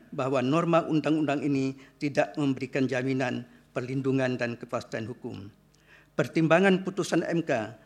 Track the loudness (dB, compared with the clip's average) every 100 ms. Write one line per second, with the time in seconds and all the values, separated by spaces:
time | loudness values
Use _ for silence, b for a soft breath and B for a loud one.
0 | -12 -4 0 2 2 2 4 2 4 0
1 | 2 2 2 0 0 0 0 -4 B _
2 | -2 0 -2 0 -2 -2 -4 -2 0 0
3 | -2 -2 -2 -4 -10 b b -8 -4 -2
4 | 0 0 0 -2 -4 -6 -6 -8 -6 -8
5 | -8 -10 -10 -12 -14 _ _ b b b
6 | b -2 0 2 4 6 6 4 0 -4
7 | 0 0 0 -2 0 -2 -2 -10